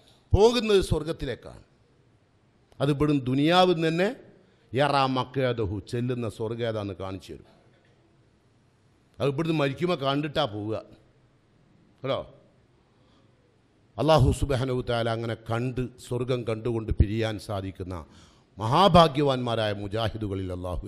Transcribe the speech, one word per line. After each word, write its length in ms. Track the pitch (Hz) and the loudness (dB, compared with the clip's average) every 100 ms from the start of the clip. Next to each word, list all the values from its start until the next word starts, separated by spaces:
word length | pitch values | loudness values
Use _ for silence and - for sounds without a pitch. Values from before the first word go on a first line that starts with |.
| _ _ - | _ _ 0
പോകുന്നത് 480 | - 220 247 220 196 - | 6 6 6 4 4 4
സ്വർഗത്തിലേക്കാണ്. 760 | 160 151 160 139 107 - 62 - _ _ _ _ _ _ _ _ _ _ - | -2 -4 -8 -8 -8 -12 -20 -20 _ _ _ _ _ _ _ _ _ _ -4
അത് 80 | 139 139 | -2 0
ഇവിടുന്ന് 280 | 151 143 123 | 2 0 0
ദുനിയാവിൽ 460 | 131 151 180 185 170 | 0 4 4 4 4
നിന്ന് 140 | 160 | 0
തന്നെ 180 | 165 196 269 - - _ _ _ | 0 0 -2 -14 -20 _ _ _
യറാ 300 | 113 143 139 131 131 | 0 2 2 2 0
മഖ്അദഹു, 600 | 127 135 127 117 104 101 - | -2 -2 -2 -2 -4 -6 -6
ചെല്ലുന്ന 360 | 120 123 123 117 - | -6 -4 -4 -6 -6
സ്വർഗം 300 | 110 117 117 | -8 -4 -4
ഏതാന്ന് 260 | 107 101 95 | -4 -6 -8
കാണിച്ചു 300 | 95 95 - | -10 -10 -14
തരും. 180 | 71 - _ _ _ _ _ _ _ _ _ _ _ _ _ _ _ _ - | -18 -20 _ _ _ _ _ _ _ _ _ _ _ _ _ _ _ _ -4
അത് 100 | 139 | -4
ഇവിടുന്ന് 240 | 139 165 160 | -2 -2 0
മരിക്കുമ്പോൾ 380 | 139 135 175 170 135 | -2 -2 -4 -2 -2
കണ്ടിട്ടാ 380 | 139 151 156 139 | -2 -2 -2 -4
പോവുക 220 | 104 104 104 - - _ _ _ _ _ _ _ _ _ _ | -4 -6 -8 -10 -20 _ _ _ _ _ _ _ _ _ _
കേട്ടോ. 200 | 131 113 - - _ _ _ _ _ _ _ _ _ _ _ _ _ _ _ - | -6 -6 -6 -18 _ _ _ _ _ _ _ _ _ _ _ _ _ _ _ -2
അല്ലാഹു 280 | 139 156 135 127 | 4 6 6 2
സുബ്ഹാനഹു 420 | 139 127 139 127 120 | 0 -2 -2 -2 -2
തആല 200 | 117 117 113 | -2 -2 -2
അങ്ങനെ 200 | 113 110 - | -4 -6 -4
കണ്ട് 320 | 113 127 123 120 - - | -2 -2 -4 -6 -8 -6
സ്വർഗം 340 | 123 123 123 117 | -4 -2 -4 -4
കണ്ടുകൊണ്ട് 420 | 110 120 117 107 - | -4 -4 -4 0 2
പിരിയാൻ 340 | 101 110 110 104 - | 2 2 -2 -4 -6
സാധിക്കുന്ന 480 | 101 95 - 90 90 - - - _ _ - | -6 -6 -8 -10 -10 -12 -20 -20 _ _ -6
മഹാഭാഗ്യവാന്മാരായ 1120 | 107 151 196 170 165 135 143 127 123 113 107 104 | 0 4 8 8 8 4 0 0 -2 -2 -2 -4
മുജാഹിദുകളിൽ 680 | 101 104 110 107 107 95 95 90 | -6 -4 -4 -4 -6 -6 -6 -8
അല്ലാഹു 280 | 90 87 | -6 -8